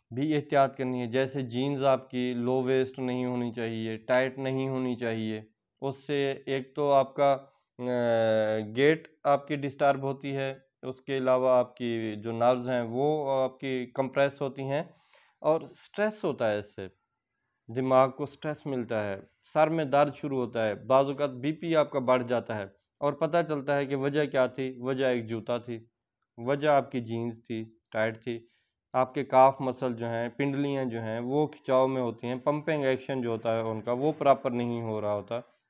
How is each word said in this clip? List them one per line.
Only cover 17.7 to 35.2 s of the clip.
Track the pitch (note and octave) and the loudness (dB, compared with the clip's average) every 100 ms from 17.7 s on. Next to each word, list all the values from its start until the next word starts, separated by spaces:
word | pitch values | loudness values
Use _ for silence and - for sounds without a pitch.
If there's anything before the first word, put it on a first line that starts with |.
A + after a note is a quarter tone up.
| A#2 C3 C3 C3+ | -4 4 6 4
को | B2+ C#3 | 2 -10
स्ट्रेस | - D#3 D3 D3 | -8 -8 -8 -6
मिलता | C3 A#2 A2 | -4 -2 -2
है, | G#2 G2 - _ | -2 -6 -10 _
सर | - D3+ D#3 | -6 2 2
में | E3 C#3+ | 2 0
दर्द | C#3 D3 | 2 2
शुरू | C3+ D3 C3+ | 0 -6 -4
होता | A#2+ A#2 | -2 0
है, | A2 G2+ A2 | -2 -2 2
बाज़ | C3 C#3 | 4 4
औक़ात | C#3 C#3+ B2+ | 0 -4 -4
बीपी | C#3 D#3 E3+ | -6 -4 0
आपका | D#3+ D3 C#3+ | 2 2 0
बढ़ | B2 B2+ | 2 2
जाता | A#2+ A#2+ - A2 | 2 -2 -2 -8
है | G2 _ _ - | -8 _ _ -4
और | C#3+ C#3 | -4 0
पता | D#3+ E3+ | 0 0
चलता | D#3+ D3+ C3+ C#3+ | 0 -4 -2 -2
है | C3+ | 0
कि | C#3 | -2
वजह | C#3 C#3+ C#3+ | 0 0 0
क्या | C3+ B2+ | 2 0
थी, | B2+ C3 B2+ | 0 -8 -6
वजह | B2 C3 C3 | -6 0 0
एक | B2 A2 | 0 -2
जूता | A2+ G2 A#2+ | -8 -4 -6
थी, | A2+ A#2 A2+ _ _ _ _ - | -6 -12 -14 _ _ _ _ -10
वजह | A#2+ C#3+ D3+ | -4 0 4
आपकी | C#3+ B2+ B2+ | 4 4 -6
जीन्स | A2 A#2 A#2 A2+ | -4 -4 -4 -8
थी, | - A2+ A2 _ _ | -8 -8 -8 _ _
टाइट | A2+ A2 A2+ | -2 -2 -2
थी, | B2+ A#2 - _ _ _ _ | -8 -10 -10 _ _ _ _
आपके | B2+ C3 D3 | -2 0 -2
काफ | C3+ C3+ C3+ C3+ | 2 8 8 6
मसल | B2+ B2 C3 | -4 -2 -4
जो | A2+ A#2 | -4 -4
हैं, | A#2 A#2+ - | -4 -4 -2
पिंडलियाँ | C#3+ C#3+ C#3+ C#3 C3 | -2 0 -2 -2 -4
जो | A2+ | -4
हैं | A2+ A2+ | -4 -4
वो | A#2+ C#3+ D3 | -2 0 0
खिंचाव | - - C3 C3 | -2 2 4 4
में | C3 | 0
होती | B2 A2 A#2+ | -2 -4 -6
हैं, | B2+ | -2
पंपिंग | D3 D3+ D3+ D3+ C3+ | -2 -2 0 0 0
एक्शन | B2+ - C3+ | 0 -2 -4
जो | A#2 | -2
होता | A2+ A2+ A2+ | -2 0 0
है | |
उनका | A2+ A2 G#2+ | -2 -4 -4
वो | B2 D3 | -2 0
प्रॉपर | D#3 C#3 C3 C3 | 2 4 4 4
नहीं | A#2+ A#2+ A#2 | -2 -2 -2
हो | A2+ G#2+ | -4 -4
रहा | G#2 | -2
होता, | G#2 | -2